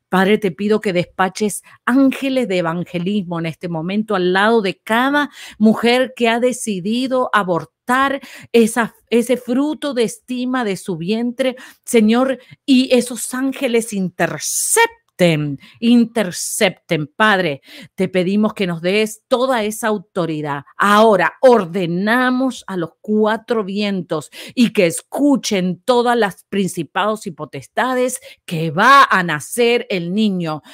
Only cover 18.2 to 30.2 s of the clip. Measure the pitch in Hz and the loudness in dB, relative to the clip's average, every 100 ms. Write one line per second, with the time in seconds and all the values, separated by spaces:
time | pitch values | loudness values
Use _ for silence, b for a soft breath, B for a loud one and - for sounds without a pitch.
18.2 | 180 202 214 214 185 170 175 208 220 - | 0 0 0 -2 -4 -4 -2 0 -2 -6
19.2 | - 240 262 247 208 214 220 208 - 196 | -4 -2 0 -2 -2 -4 -4 -4 -6 -6
20.2 | 165 151 151 143 - - 202 208 226 196 | -4 -4 -6 -8 -10 -2 4 6 6 6
21.2 | 165 - 262 226 175 190 170 175 208 247 | 2 4 6 6 2 -4 -2 -2 0 0
22.2 | 254 254 269 233 - 190 160 _ - 214 | 0 0 -2 -4 -10 -8 -8 _ -4 0
23.2 | 214 226 - 233 190 202 208 190 - 160 | 0 -2 -2 -4 -2 -4 -2 -4 -4 -6
24.2 | - B B - 226 - 175 165 - - | -8 B B 0 0 4 2 0 -8 -2
25.2 | 285 269 - 202 180 170 - 240 240 240 | 0 0 0 -2 -2 -4 0 0 2 0
26.2 | 202 - - 202 180 - 143 190 208 214 | 0 -4 -8 -4 -4 -4 -8 -4 -4 -4
27.2 | 202 151 151 139 - - 240 254 247 254 | -8 -12 -14 -14 -10 -4 -2 0 -2 -4
28.2 | B B - 160 165 151 233 277 254 196 | B B -8 -6 -4 2 6 6 6 2
29.2 | 175 151 - - 240 240 - 196 170 196 | 0 -4 -6 0 2 2 -2 -6 -4 0